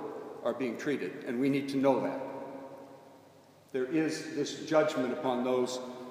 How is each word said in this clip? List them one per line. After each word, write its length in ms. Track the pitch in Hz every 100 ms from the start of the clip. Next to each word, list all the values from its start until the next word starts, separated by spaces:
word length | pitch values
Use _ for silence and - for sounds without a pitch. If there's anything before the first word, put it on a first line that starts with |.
| - - - -
are 100 | 120
being 240 | 113 131 107
treated, 460 | - 135 90 - -
and 140 | 120
we 100 | 139
need 180 | 139 139
to 80 | 139
know 220 | 135 123
that. 200 | 95 - - - - - - - - - - - - - - - -
There 140 | 135 127
is 500 | 160 156 - - -
this 300 | - - -
judgment 440 | 156 151 - 127
upon 320 | 120 131 123
those 360 | 123 127 123 - - - -